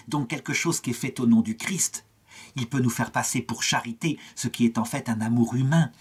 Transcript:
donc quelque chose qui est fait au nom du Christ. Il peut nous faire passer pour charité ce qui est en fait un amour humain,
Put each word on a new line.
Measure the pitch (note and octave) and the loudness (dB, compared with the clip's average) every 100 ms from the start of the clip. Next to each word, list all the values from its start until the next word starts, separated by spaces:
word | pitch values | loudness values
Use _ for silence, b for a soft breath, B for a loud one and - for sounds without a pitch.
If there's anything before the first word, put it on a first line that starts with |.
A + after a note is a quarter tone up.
| - | -6
donc | D3+ B2+ | -4 -4
quelque | C3+ - | -6 -4
chose | D3 E3 - | -2 0 -2
qui | - | -2
est | |
fait | A#2+ C3 - | -4 -4 0
au | A#2+ | 4
nom | A2+ | 6
du | A2 A2 | 4 -2
Christ. | - F#3 - - - _ B B B | -4 -4 -4 -6 -16 _ B B B
Il | C#3 A#2+ | -8 -4
peut | C#3 | 0
nous | B2 | 0
faire | A2+ A#2+ | 0 -2
passer | B2+ A#2 C3+ | -2 -2 -2
pour | A#2 A2+ | -4 -4
charité | - C3 A#2 A2+ E3 C#3+ B - | -2 -2 -4 -4 -2 -4 B -8
ce | B2 | -6
qui | - | 2
est | A#2+ A#2 | 2 2
en | |
fait | A2 C#3 B2+ | -2 -4 -4
un | A2 | -2
amour | A2 A#2 A2+ B2 | 2 2 2 2
humain, | C3 E3 D#3 B | 4 4 2 B